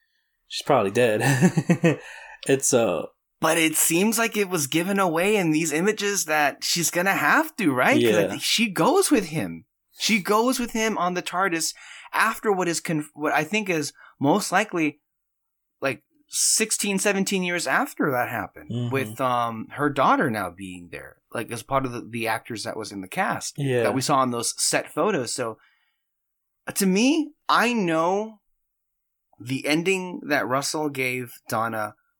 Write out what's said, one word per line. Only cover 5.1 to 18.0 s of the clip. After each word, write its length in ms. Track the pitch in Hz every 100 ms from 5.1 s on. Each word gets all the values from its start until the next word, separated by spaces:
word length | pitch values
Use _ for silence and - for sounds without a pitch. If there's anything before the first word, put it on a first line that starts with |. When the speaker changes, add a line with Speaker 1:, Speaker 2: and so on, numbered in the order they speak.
| 156 190 214
Speaker 2:
in 140 | 170
these 200 | 156 165
images 520 | 151 196 208 202 196 156
that 360 | 156 147 -
she's 260 | - 170 160
gonna 240 | 170 190
have 400 | 165 147 240 320 -
to, 160 | 170
right? 280 | 123 165 269
'Cause 140 | 120 104
I 60 |
Speaker 1:
Yeah. 60 | 95
Speaker 2:
think 140 | 101
she 260 | - - 226
goes 420 | 170 226 370 381
with 160 | 269 170
him. 380 | 156 92 82 - _ _ -
She 220 | - 214
goes 360 | 175 214 240 262
with 140 | 240
him 240 | 226 220 165
on 160 | 175
the 80 | 180
tardis 520 | - 180 190 165 156 - - - -
after 380 | - 208 226 220
what 140 | 190 175
is 120 | 160
conf-, 300 | - 156 147
what 180 | - 147
I 120 | 143
think 240 | 156 214 196
is 240 | 160 143 - - -
most 300 | 139 196 -
likely, 480 | 180 214 175 151 - _ _ _ _ _ _ _ _
like, 220 | 135 117 _ _ _
sixteen, 680 | - - - 220 - 202 190
seventeen 440 | 208 196 196 196
years 220 | 180 175 131
after 440 | 170 262 -